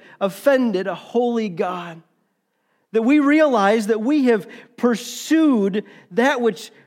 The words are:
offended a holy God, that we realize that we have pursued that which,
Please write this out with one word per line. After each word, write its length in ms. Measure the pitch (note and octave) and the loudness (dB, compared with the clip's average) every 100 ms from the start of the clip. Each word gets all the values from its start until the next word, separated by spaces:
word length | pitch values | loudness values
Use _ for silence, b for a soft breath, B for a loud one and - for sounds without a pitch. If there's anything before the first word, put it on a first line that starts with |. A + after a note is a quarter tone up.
| B B | B B
offended 680 | G3 - C#4+ C4+ A#3+ F#3 F#3+ | -6 -2 2 2 2 -2 -6
a 80 | |
holy 540 | F3 - A#3 B3 A#3 A3 | -10 -6 -2 -2 -2 -4
God, 540 | E3 F3+ F3+ E3+ E3 _ _ _ _ _ _ _ _ _ | -6 -6 -8 -12 -16 _ _ _ _ _ _ _ _ _
that 100 | A3 | -2
we 180 | A3+ D4+ | 2 2
realize 680 | C#4 D4+ D4+ A#3+ G3 A3+ G#3 | 4 4 4 2 2 2 0
that 120 | A3 | -2
we 240 | A3 D4+ | 0 0
have 240 | B3+ A3 - B B - | 2 0 -2 B B -4
pursued 1080 | A#3+ A#3 - - - D#4 D#4 A#3+ G3 G3 G3+ B B | -2 -2 -6 -10 -2 2 4 2 0 -4 -8 B B
that 280 | F3+ C4 C4 | -2 0 2
which, 300 | A#3 - - b | -2 -2 -10 b